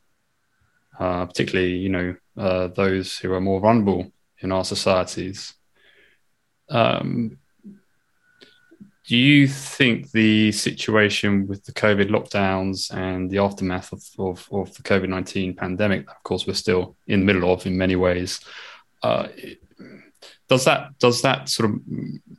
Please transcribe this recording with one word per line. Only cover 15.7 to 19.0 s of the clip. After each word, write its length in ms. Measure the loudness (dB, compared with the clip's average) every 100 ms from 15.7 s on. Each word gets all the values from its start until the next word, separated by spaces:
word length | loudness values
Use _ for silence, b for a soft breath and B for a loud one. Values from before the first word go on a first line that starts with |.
| -2 0 0 -4
of 140 | -12
course, 240 | -6 -4 -4
we're 80 |
still 420 | -4 0 0 -2 -8 -2
in 140 | 2
the 60 | 4
middle 260 | 4 2
of 140 | 0 0
in 100 | -2
many 200 | 0 2
ways, 440 | 2 0 -4 -8 B B B B B _